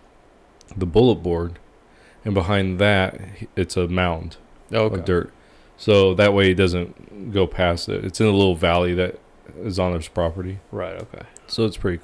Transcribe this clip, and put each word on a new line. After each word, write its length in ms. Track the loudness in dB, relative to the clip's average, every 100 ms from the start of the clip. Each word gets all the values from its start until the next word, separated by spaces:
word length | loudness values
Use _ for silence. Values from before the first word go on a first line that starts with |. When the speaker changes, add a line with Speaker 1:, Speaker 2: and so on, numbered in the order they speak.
| _ _ _ _ _ _ -16 -6
Speaker 1:
the 80 |
bullet 320 | 0 4 4 4
board, 360 | 0 -4 -4 -10 -20 _ _ _ -20 _
and 120 | -4
behind 440 | -2 0 0 0 2
that, 380 | 2 4 0 -4 -16 -16 -10 -6
it's 220 | -4 -2
a 100 | -2
mound 480 | 0 0 -2 -8 -14 -20 -20 -6
Speaker 2:
Oh, 140 | 0 0
okay. 100 | 0
Speaker 1:
of 80 |
dirt. 280 | 0 0 -2 -8 _ -20 _ -4
So 380 | 2 4 4
that 180 | 4 4
way 180 | 4 4
it 40 |
doesn't 760 | 4 2 0 -4 -10 -20 -16 -6
go 140 | -2 0
past 420 | 0 0 0 -4
it. 160 | -6
It's 160 | -6 0
in 60 | 2
a 40 |
little 240 | 4 4 2
valley 360 | 2 2 2
that 260 | 0 -2 -6 -18 _ -20 -12
is 200 | -8 -2
on 140 | -2
his 160 | -2 -6
property. 500 | -4 -2 -4 -8 -10 -12
Speaker 2:
Right, 220 | -10 -10 -10
okay. 220 | -14 -16 -20 -20 -10
Speaker 1:
So 180 | -2
it's 120 | -2 -2
pretty 220 | -4 -4